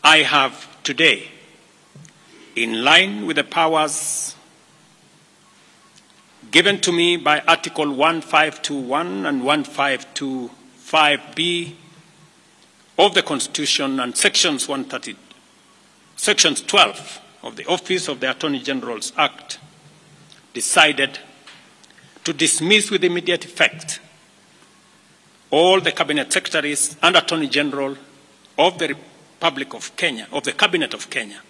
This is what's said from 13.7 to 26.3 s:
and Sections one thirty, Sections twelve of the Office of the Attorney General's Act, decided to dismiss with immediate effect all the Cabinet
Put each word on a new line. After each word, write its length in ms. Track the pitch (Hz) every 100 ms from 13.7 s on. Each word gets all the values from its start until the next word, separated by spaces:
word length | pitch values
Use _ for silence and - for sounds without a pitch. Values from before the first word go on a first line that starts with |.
| - 139 135
and 160 | 123 120
Sections 540 | 202 - 180 139 -
one 160 | 135 135
thirty, 320 | 127 - 101 _ - _ _ _ _ _ _ _ -
Sections 460 | - 202 165 139
twelve 580 | - 202 143 - - - - _
of 140 | 120 113
the 80 | 113
Office 420 | 175 - 185 -
of 140 | 131
the 100 | 131
Attorney 280 | 127 160 139
General's 520 | 123 135 117 113 - -
Act, 420 | 151 - - - - _ - _ _ - - - _
decided 680 | 123 - 185 156 139 135 - - - - - - _ _ - - -
to 80 | -
dismiss 580 | 147 160 - 160 214 202
with 140 | 196
immediate 400 | 180 175 175 170
effect 560 | - - 156 160 160 - - _ _ _ _ _ _ _ _ _ _ _ _ _ _
all 300 | 143 180 190
the 100 | 170
Cabinet 400 | - 156 147 135